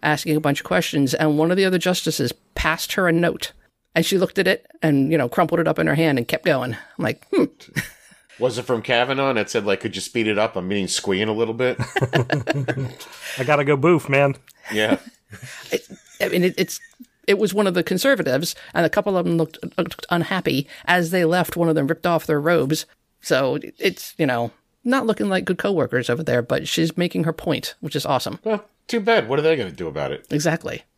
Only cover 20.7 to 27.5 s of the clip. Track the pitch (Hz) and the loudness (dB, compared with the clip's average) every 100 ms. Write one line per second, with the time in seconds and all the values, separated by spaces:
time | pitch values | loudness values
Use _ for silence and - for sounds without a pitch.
20.7 | - - 180 165 185 165 180 175 - 170 | -10 0 2 2 2 4 2 0 0 2
21.7 | 156 139 160 175 170 - 151 151 170 135 | 2 0 0 0 0 0 0 2 2 2
22.7 | 156 - _ _ _ - 131 135 143 - | -2 -4 _ _ _ -2 0 2 -2 -6
23.7 | - 196 190 - - 156 123 120 - _ | -2 -2 -2 -14 -2 0 0 -2 -6 _
24.7 | _ 240 262 233 214 208 190 180 180 202 | _ 0 0 2 0 0 0 -2 -2 0
25.7 | 190 135 139 120 123 - 123 120 131 - | 0 0 -2 -2 -2 0 0 0 -2 -2
26.7 | - 165 156 175 185 160 165 - | 0 0 0 -2 -2 -2 -4 -4